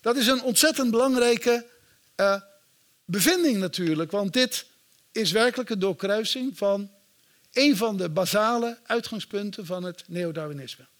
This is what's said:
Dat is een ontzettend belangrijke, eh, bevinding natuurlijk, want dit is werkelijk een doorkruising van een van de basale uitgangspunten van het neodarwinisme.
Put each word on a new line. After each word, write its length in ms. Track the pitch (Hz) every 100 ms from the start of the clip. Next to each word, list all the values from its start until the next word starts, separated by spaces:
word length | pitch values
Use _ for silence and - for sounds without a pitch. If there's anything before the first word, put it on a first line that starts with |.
Dat 160 | 220 247
is 100 | 233
een 160 | 262
ontzettend 480 | 254 226 311 302 254
belangrijke, 760 | 226 269 254 240 233 240 240 233 _ _ _ _
eh, 260 | - 196 196 - _ _ _ _ _
bevinding 540 | - 190 185 370 330 214
natuurlijk, 520 | 185 - 175 156 160
want 220 | 202 202
dit 340 | 247 254 - - _ _ _ _
is 200 | - 208
werkelijk 380 | 196 240 247 240
een 80 | 220
doorkruising 800 | 190 180 196 208 220 262 254 -
van 320 | 202 202 196 _ _ _ _ _ _
een 240 | - 285 220
van 200 | 226 202
de 120 | 180
basale 720 | 156 180 202 220 240 233 233 _
uitgangspunten 800 | 233 226 214 - 202 208 196 175
van 160 | 180
het 220 | 180 175 -
neodarwinisme. 760 | 175 175 160 151 147 127 - -